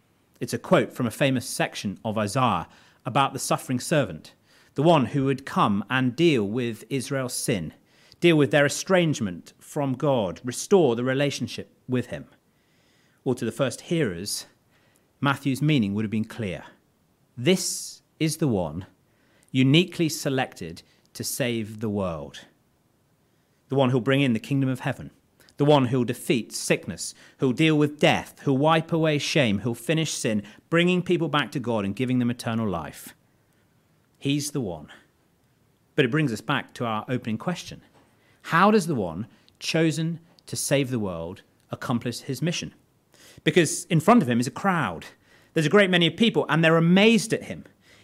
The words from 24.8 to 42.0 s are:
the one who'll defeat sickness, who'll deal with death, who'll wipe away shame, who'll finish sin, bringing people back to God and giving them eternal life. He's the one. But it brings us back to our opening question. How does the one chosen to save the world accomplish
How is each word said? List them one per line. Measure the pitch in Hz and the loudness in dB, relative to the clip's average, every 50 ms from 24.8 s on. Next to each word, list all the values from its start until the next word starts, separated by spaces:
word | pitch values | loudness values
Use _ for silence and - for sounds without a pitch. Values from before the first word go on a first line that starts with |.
| - 143 131 - 151 143 - _ _ _ _ _ _ _ _ | -4 -6 -6 -8 -10 -18 -20 _ _ _ _ _ _ _ _
the | - 147 | 2 4
one | 147 151 143 131 | 6 6 6 6
who'll | 113 123 131 123 | 4 2 0 0
defeat | 113 123 - - - 170 117 104 - | -2 -4 -4 -2 0 0 0 -2 -4
sickness, | - - - - 170 - - - 87 - - - - - - - _ | -8 -6 -2 -2 -2 -2 -4 -6 -10 -10 -10 -12 -12 -16 -20 -20 _
who'll | - 139 131 120 | -2 0 0 2
deal | - 160 160 156 | 2 4 4 4
with | 147 151 147 147 - | 4 2 2 2 2
death, | - 156 123 87 - - - - | 2 4 4 2 -2 -6 -14 -6
who'll | - 143 135 | -2 0 0
wipe | 131 143 156 165 165 160 - | 2 2 2 2 2 0 0
away | 175 160 160 156 151 143 | 0 0 2 2 0 0
shame, | - - - 165 135 113 98 98 | -2 0 2 2 2 2 2 0
who'll | 98 123 117 | -2 -4 -6
finish | - - - 160 160 160 151 - | -4 -4 -2 -2 0 -2 -2 -4
sin, | - - 127 107 104 - - - - _ _ | -4 -2 -2 -2 -2 -4 -8 -14 -20 _ _
bringing | - 165 175 180 180 180 175 | 2 2 2 2 2 0 0
people | - 180 160 165 147 | 0 0 0 0 0
back | 139 147 135 - | 0 0 0 -2
to | - 156 | -4 -6
God | 110 120 117 110 98 | -4 -2 -2 -2 -2
and | 98 98 | -2 -4
giving | - 127 123 127 | -2 -2 -2 0
them | 123 120 120 | 0 0 -2
eternal | 120 - - 120 113 113 113 | -2 -4 -4 -4 -4 -2 -2
life. | 104 90 82 78 73 - - - - - _ _ _ _ _ _ _ _ _ _ _ _ _ _ _ _ _ _ _ _ | -2 -4 -4 -6 -10 -14 -16 -18 -20 -20 _ _ _ _ _ _ _ _ _ _ _ _ _ _ _ _ _ _ _ _
He's | _ - 139 143 147 143 - | _ -4 -2 -2 -2 -2 -4
the | - 147 | -6 -6
one. | 123 95 85 78 76 - - - _ _ _ _ _ _ _ _ _ _ _ _ _ _ _ _ _ _ _ | -6 -6 -8 -10 -12 -16 -20 -20 _ _ _ _ _ _ _ _ _ _ _ _ _ _ _ _ _ _ _
But | - 139 | 0 0
it | 120 | 2
brings | 123 156 160 127 110 | 0 0 0 -2 -4
us | 107 | -4
back | - - 147 123 - - - | -4 -4 -4 -4 -4 -8 -8
to | - 127 | -6 -6
our | 117 110 107 107 | -4 -4 -4 -4
opening | - 127 123 - 113 107 | -4 -6 -6 -4 -6 -6
question. | 110 - 180 175 - - - - - - _ _ _ _ _ _ _ _ _ _ _ - | -6 -6 -6 -8 -8 -10 -14 -16 -18 -20 _ _ _ _ _ _ _ _ _ _ _ -6
How | - 160 165 190 208 | -2 2 4 4 6
does | 214 220 165 | 4 4 2
the | 170 156 | 0 -2
one | 120 98 85 80 87 113 - _ _ _ _ _ - | -2 -2 -4 -4 -6 -8 -10 _ _ _ _ _ -12
chosen | - - - 160 165 160 147 151 165 165 170 156 - _ _ _ _ | -6 -2 0 2 2 2 0 -2 -4 -4 -6 -8 -12 _ _ _ _
to | - - | -12 -10
save | - - - 151 139 143 123 | -8 -2 0 0 0 0 0
the | 131 117 | -2 -2
world | 104 95 87 82 82 85 98 - - _ _ _ _ _ | -2 -4 -4 -6 -8 -10 -10 -14 -18 _ _ _ _ _
accomplish | - - - - 123 117 | -14 -8 -4 -4 -4 -2